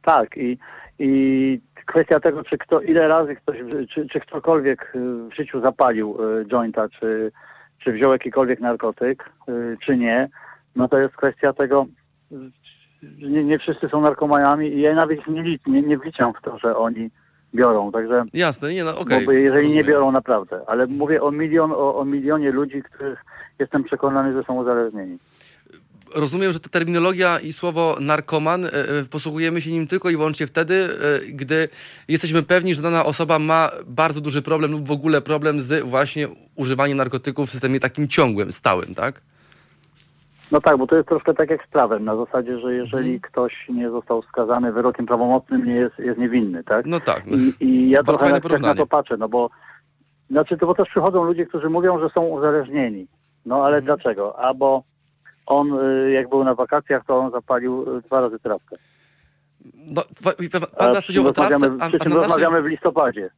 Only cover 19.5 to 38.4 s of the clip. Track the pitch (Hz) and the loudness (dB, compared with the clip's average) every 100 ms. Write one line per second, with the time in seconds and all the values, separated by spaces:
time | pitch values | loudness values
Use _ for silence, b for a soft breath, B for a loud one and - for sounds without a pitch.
19.5 | 139 147 151 143 147 135 131 127 113 95 | 4 4 4 4 4 4 2 2 -2 -2
20.5 | 90 - 113 127 143 147 156 147 147 156 | -10 -4 0 0 0 0 2 0 -2 0
21.5 | 160 156 156 139 - 139 143 135 156 143 | 2 2 0 0 0 -2 -2 0 0 0
22.5 | 131 143 135 - - 139 123 - B B | 0 -2 -6 -12 -10 -10 -10 -18 B B
23.5 | _ 135 143 131 139 139 135 135 131 131 | _ -4 -2 -4 -2 0 0 0 -2 -4
24.5 | 127 123 120 117 107 92 87 _ b b | -4 -2 0 -2 -6 -12 -14 _ b b
25.5 | b b - _ _ _ 156 147 170 196 | b b -20 _ _ _ -6 -4 -2 -2
26.5 | 165 - 175 165 175 175 185 180 170 156 | -2 -4 -4 0 0 0 2 0 0 -4
27.5 | 151 175 160 165 - 143 151 147 160 156 | -6 -4 0 0 0 0 -2 0 -2 0
28.5 | 180 170 139 135 147 131 156 156 151 165 | -2 -2 -4 -2 -4 -4 -8 -8 -4 -2
29.5 | 170 160 165 156 185 180 165 156 147 147 | -2 -4 -4 -2 -2 -2 0 -2 -2 -4
30.5 | - 160 190 180 147 143 143 - 139 135 | -2 0 0 0 -2 0 -2 -4 -12 -4
31.5 | 160 160 B B B B 156 170 160 147 | -2 -2 B B B B -2 0 -2 2
32.5 | 180 180 151 160 165 151 151 160 156 156 | 2 2 -2 0 0 0 0 0 0 2
33.5 | 160 160 - - 123 160 147 147 139 139 | 2 2 -2 -10 -2 0 0 -4 -4 -2
34.5 | 160 151 151 143 147 156 151 143 151 151 | -2 0 -4 -4 -2 2 0 0 -2 0
35.5 | 147 127 156 127 131 139 151 143 - _ | -2 -2 -2 0 0 0 -2 -6 -8 _
36.5 | - 131 127 143 135 127 135 139 135 135 | -6 -4 0 0 0 -2 -4 -6 -6 -6
37.5 | 131 131 135 135 - 143 - 135 104 | -4 -2 0 -2 -2 -2 2 2 2